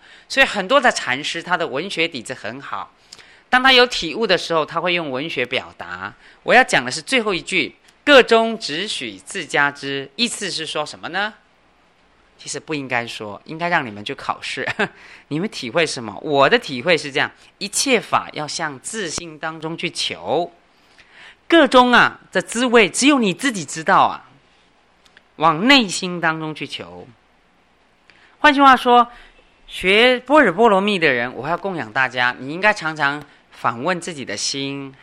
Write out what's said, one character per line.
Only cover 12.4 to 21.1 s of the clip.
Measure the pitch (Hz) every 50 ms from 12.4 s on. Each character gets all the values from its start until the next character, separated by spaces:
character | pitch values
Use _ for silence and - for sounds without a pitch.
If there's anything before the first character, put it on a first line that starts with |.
| - 147
实 | - 139
不 | - - 160
应 | 143 135 123
该 | 131 120 117
说， | 113 - - 113 104 98 - -
应 | - 156 160
该 | 170 175
让 | 175 165 139
你 | 117
们 | 104 101 104
去 | - 139
考 | - - - - -
试。 | - - - - - - - - 208 - -
<laughs> | - - - - - _ _
你 | 143 156
们 | 185 220
体 | - - - 117
会 | 110 170 160
什 | 147 - 135
么？ | 117 104 98 -
我 | - 156 147 139 135 156
的 | 220 240
体 | - - 139 120
会 | 120 175 175 147
是 | 147 143
这 | 131 147
样， | 131 110 - _ _ _ _ _
一 | - 196
切 | - - - 277 254 202
法 | 160 - - 113 90 85
要 | - 139 151 139
向 | - - 170 151 135 123
自 | - - - 226 196 156
性 | 139 - 180 165 156 147
当 | - 160 165 160
中 | 156 160 165 160
去 | - 165
求。 | - - - - 104 80 85 92 127 156 - 127 - _ _ _ _ _ _ _ _ _ _ _